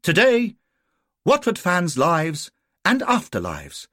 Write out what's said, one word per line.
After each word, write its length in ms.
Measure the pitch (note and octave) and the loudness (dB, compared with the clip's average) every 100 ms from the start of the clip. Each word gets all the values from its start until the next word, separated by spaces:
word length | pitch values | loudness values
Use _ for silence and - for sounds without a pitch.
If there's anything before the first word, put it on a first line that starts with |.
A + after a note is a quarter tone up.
Today, 540 | - E3 B3+ A#3+ A#3+ - _ _ _ _ _ _ - | 0 4 4 4 0 -8 _ _ _ _ _ _ 2
Watford 340 | C#4+ - A3 | 2 2 -2
fans' 380 | F#3 F3+ F3 B2+ | 0 0 0 0
lives 520 | C#3+ E3 D#3+ D3+ - _ _ _ - | 2 2 -2 -6 -12 _ _ _ -2
and 160 | B3+ | 0
afterlives 840 | A#3+ B3 - G2+ F2 D2+ C#2+ - - | 0 -2 -2 -6 -6 -8 -12 -18 -20